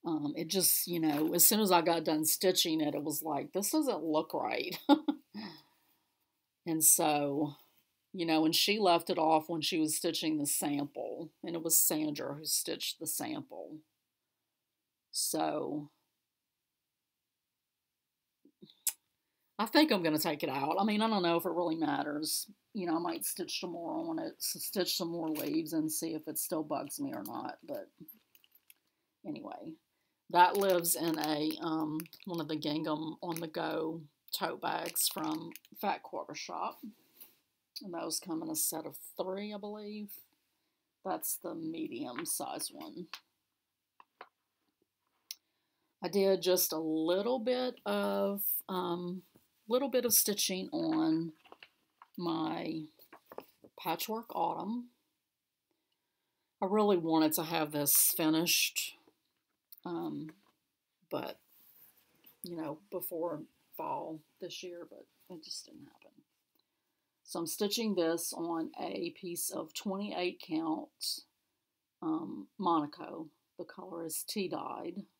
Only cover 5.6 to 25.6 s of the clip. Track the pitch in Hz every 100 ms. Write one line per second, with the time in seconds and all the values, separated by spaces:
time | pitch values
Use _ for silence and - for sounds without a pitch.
5.6 | _ _ _ _ _ _ _ _ _ _
6.6 | 175 160 156 - 165 147 143 143 151 143
7.6 | _ _ _ _ _ 190 165 156 156 165
8.6 | - 214 196 170 - 175 160 160 156 170
9.6 | 151 160 156 151 175 160 165 156 143 -
10.6 | 165 143 143 - - - 165 _ - 170
11.6 | 165 160 - 160 156 147 151 147 156 -
12.6 | - - - - 160 - - 147 127 -
13.6 | - - _ _ _ _ _ _ _ _
14.6 | _ _ _ _ _ - - 160 156 151
15.6 | - 151 147 _ _ _ _ _ _ _
16.6 | _ _ _ _ _ _ _ _ _ _
17.6 | _ _ _ _ _ _ _ _ _ _
18.6 | - - - - _ _ _ _ _ -
19.6 | 220 294 311 208 165 151 170 151 156 135
20.6 | 139 175 208 208 226 208 175 170 175 165
21.6 | 175 160 147 143 147 147 151 - - -
22.6 | _ 214 175 165 170 339 - - 175 -
23.6 | 175 170 170 160 165 160 160 - - -
24.6 | - 208 180 - 170 170 160 156 151 156